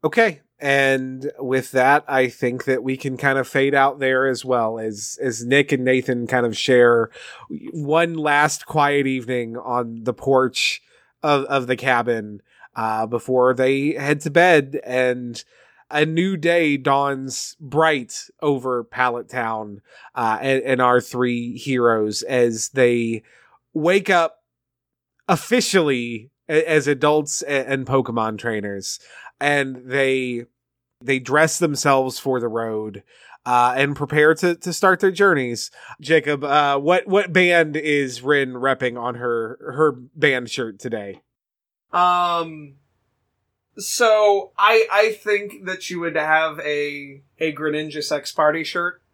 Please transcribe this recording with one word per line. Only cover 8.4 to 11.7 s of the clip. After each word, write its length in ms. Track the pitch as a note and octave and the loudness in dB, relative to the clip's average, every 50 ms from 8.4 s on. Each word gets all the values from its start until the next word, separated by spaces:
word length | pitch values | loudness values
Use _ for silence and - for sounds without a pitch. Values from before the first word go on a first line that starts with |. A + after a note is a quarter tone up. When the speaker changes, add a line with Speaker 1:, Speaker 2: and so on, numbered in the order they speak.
| D3+ D3+ - - - | 2 2 0 -6 -10
Speaker 1:
quiet 400 | - - D#3 C#3+ C#3+ C#3+ C#3+ C#3 | -4 0 0 2 2 2 0 0
evening 500 | C3+ C3 C3 A#2 A#2 B2+ B2 A#2+ A2+ A2+ | 0 -2 -4 -4 -4 -4 -4 -4 -6 -10
on 460 | B2 - B2 B2 B2 B2 A#2 A#2 A2+ | -12 -8 -4 -4 -4 -4 -4 -10 -6
the 120 | A2 B2 A#2 | -6 -6 -6
porch 680 | - - C3+ C#3 C3 C3 B2 - - - - - - _ _ _ _ _ _ _ _ | -4 0 2 4 4 4 2 0 -2 -2 -2 -4 -6 _ _ _ _ _ _ _ _
of, 220 | - D3+ D3 C#3 C3+ | 0 0 2 2 0
of 220 | - C#3 C#3 B2 | 0 -2 -2 0
the 80 | A#2+ | -2